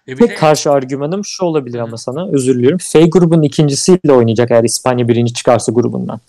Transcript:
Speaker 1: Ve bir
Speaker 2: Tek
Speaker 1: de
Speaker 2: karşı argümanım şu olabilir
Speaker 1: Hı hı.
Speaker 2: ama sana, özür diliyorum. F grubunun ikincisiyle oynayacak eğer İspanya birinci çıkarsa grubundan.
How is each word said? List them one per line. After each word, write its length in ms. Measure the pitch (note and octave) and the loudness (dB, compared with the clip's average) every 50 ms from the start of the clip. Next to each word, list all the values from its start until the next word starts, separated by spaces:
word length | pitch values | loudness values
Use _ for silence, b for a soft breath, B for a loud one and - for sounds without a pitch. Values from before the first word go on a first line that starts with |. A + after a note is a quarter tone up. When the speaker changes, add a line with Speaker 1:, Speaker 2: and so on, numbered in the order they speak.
| _ | _
Speaker 1:
Ve 40 | - | -10
bir 60 | C3 | -2
Speaker 2:
Tek 120 | C3+ A#3+ - | 0 0 0
Speaker 1:
de 60 | - | 0
Speaker 2:
karşı 360 | - D#3+ D#3 D3+ C#3 - D#3 | 0 0 2 2 2 0 0
argümanım 540 | C#3+ C#3 C3 B2+ C3+ C3+ C#3+ D3+ F3+ G#3 G3+ | 0 0 -2 -4 -6 -6 -6 -6 -6 -8 -8
şu 200 | - - - F#3+ | -10 -8 -6 -4
olabilir 320 | F3 D#3+ D3+ B2+ A#2+ A#2+ | -2 -2 -4 -4 -6 -8
Speaker 1:
Hı 40 | A#2+ | -8
hı. 20 | A#2 | -8
Speaker 2:
ama 140 | A2+ A2+ | -10 -10
sana, 320 | A2+ - B2+ B2 D#3 F#3 G3+ | -10 -10 -10 -8 -8 -6 -4
özür 240 | E3 C#3 B2+ B2+ C3 | -2 0 0 0 0
diliyorum. 200 | B2 A#2+ C3+ F3 F#3 | 2 2 2 0 0
F 240 | - - - D#3 E3 | -4 0 2 4 4
grubunun 360 | E3+ - F#3+ F3 E3 E3+ E3 D3+ | 4 4 2 2 4 4 2 2
ikincisiyle 680 | C#3 - - D#3 C#3+ C#3 C3 - - F3+ F3+ - D3 C3+ | 2 2 0 0 0 0 0 2 2 2 2 4 4 4
oynayacak 380 | B2+ A#2 A#2 A2+ A2+ A#2+ A#2 | 4 4 2 2 0 0 2
eğer 120 | A#2+ A#2 A2+ | 2 2 2
İspanya 440 | A2+ - - - C3 B2+ B2 B2 | 0 -2 -2 -2 -2 0 0 0
birinci 260 | A#2 A#2 A#2 A#2 A#2+ A#2+ | 0 0 0 -2 -2 -4
çıkarsa 380 | - - C#3 A#2+ A2+ - - | -2 0 2 2 2 0 0
grubundan. 480 | A2 A#2+ A#2 A#2 A2 - B2 - - - - | 0 0 -2 -2 -4 -6 -8 -8 -10 -12 -16